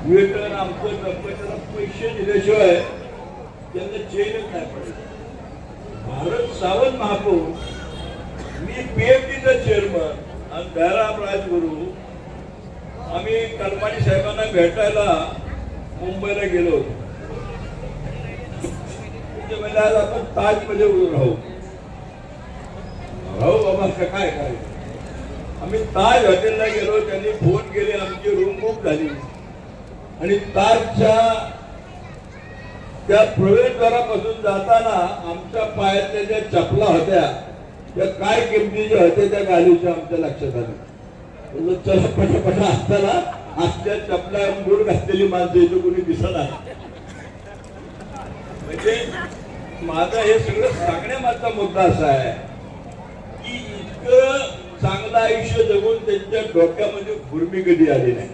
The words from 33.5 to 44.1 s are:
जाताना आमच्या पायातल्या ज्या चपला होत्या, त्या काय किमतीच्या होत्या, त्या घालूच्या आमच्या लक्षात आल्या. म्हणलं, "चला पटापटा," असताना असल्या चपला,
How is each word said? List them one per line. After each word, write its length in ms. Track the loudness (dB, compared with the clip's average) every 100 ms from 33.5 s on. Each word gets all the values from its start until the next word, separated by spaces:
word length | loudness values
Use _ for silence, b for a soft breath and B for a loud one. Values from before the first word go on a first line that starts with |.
| 8 6 4 4 4 2 0 -2 -2
जाताना 880 | -2 -2 4 6 6 2 0 -2 -8
आमच्या 340 | -8 -6 -2
पायातल्या 580 | -2 0 2 2 0 -2
ज्या 180 | -2 -2
चपला 440 | 2 0 2 4
होत्या, 640 | 4 4 4 4 2 -2 -10 -16 -16 -18 -12 -2
त्या 100 | -2
काय 340 | 0 0 2
किमतीच्या 640 | 2 2 0 -2 2 6
होत्या, 220 | 6 6 2
त्या 140 | 2
घालूच्या 460 | 2 6 8 6 6
आमच्या 280 | -2 -2 -2
लक्षात 300 | -2 -2 -4
आल्या. 360 | -4 -6 -8 -16 -18 -20 -18 -18 -18 -14
म्हणलं, 220 | -6 -2
"चला 320 | -2 2 4 4
पटापटा," 600 | 2 2 4 2 2 2
असताना 680 | 2 2 2 4 2 0 -8 -10 -2
असल्या 340 | -2 0 -4 -4
चपला, 520 | -2